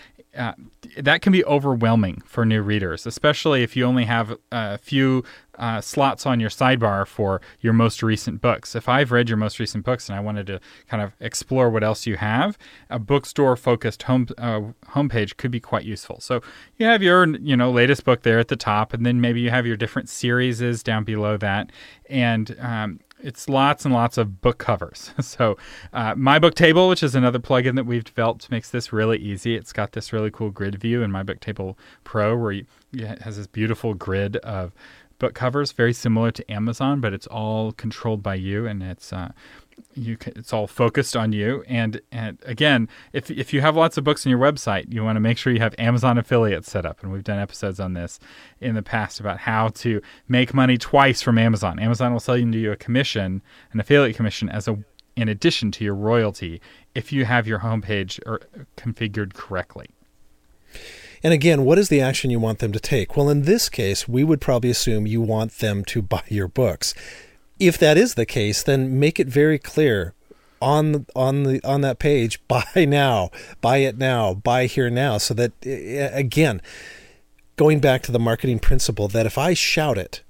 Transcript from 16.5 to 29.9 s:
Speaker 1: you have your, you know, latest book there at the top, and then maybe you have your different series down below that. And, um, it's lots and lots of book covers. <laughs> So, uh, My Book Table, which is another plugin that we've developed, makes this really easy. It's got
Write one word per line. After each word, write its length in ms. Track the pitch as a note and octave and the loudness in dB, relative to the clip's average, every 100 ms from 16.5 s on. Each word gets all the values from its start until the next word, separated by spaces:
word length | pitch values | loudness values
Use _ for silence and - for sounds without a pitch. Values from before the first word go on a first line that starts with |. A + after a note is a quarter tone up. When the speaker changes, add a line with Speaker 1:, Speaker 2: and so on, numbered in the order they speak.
| - - - | -20 -12 0
Speaker 1:
you 80 | A3+ | 4
have 160 | A3 | 6
your, 240 | F3+ F3+ E3+ D3 | 6 6 6 2
you 180 | D3 B2+ | 2 2
know, 160 | B2 | 4
latest 320 | A#2+ B2 C3+ | 4 4 4
book 200 | - A#2+ | 2 2
there 160 | A#2+ A2+ | 4 2
at 80 | A#2 | 2
the 80 | B2 | -2
top, 380 | - G#2 A2 | 0 0 0
and 120 | A#2 A#2+ | -2 0
then 160 | B2 | 2
maybe 200 | A#2+ A#2+ | 2 0
you 100 | A#2+ | 0
have 160 | B2 A#2 | 0 -2
your 100 | A2 | -4
different 320 | A#2 - - | -4 -6 -8
series 720 | - B2 B2 B2+ A2+ A#2+ A#2 | -4 0 0 0 -2 -4 -4
down 200 | A#2+ A2 | -2 -2
below 340 | G#2+ G#2+ G#2 G#2 | -2 -2 -2 -2
that. 340 | G2+ G2+ - - - - - | -2 -2 -4 -14 -20 -20 -6
And, 460 | C3+ A#2+ A2+ G#2+ A#2+ | 0 2 0 -4 -8
um, 400 | B2 A2+ G#2+ E2 _ _ | -8 -6 -6 -10 _ _
it's 280 | C#3 - - | -14 -10 -2
lots 380 | C3+ C#3 C#3+ C#3+ | 2 2 0 0
and 80 | |
lots 240 | A#2+ A#2 B2 | 0 0 0
of 240 | G#2+ F#2+ | -4 -2
book 160 | A#2+ - | -2 -2
covers. 540 | - G2+ E2+ - - - | -2 -4 -6 -14 -12 -8
<laughs> 60 | |
So, 360 | - - A2+ G2 - - - | -6 -2 -2 -2 -8 -20 -10
uh, 200 | B2 A2+ C3+ | -6 -4 0
My 220 | C3+ D3+ | 4 6
Book 160 | E3 - | 6 6
Table, 340 | D#3+ E3 F#3 | 6 6 6
which 120 | F3 | 4
is 140 | D3 B2+ | 2 2
another 240 | B2 B2 | 2 2
plugin 360 | - B2+ B2+ C3 | 0 0 2 0
that 80 | A#2+ | -2
we've 180 | A#2+ | -4
developed, 480 | A2+ - A2+ - - | -4 -2 -2 -2 -6
makes 180 | A#2 - | -8 -6
this 220 | B2 - | -8 -4
really 260 | A2 A2 A2+ | -2 0 0
easy. 380 | G#2 G2 A#2 A2 | -4 -6 -4 -4
It's 160 | - | -4
got 220 | - G2+ | -6 -6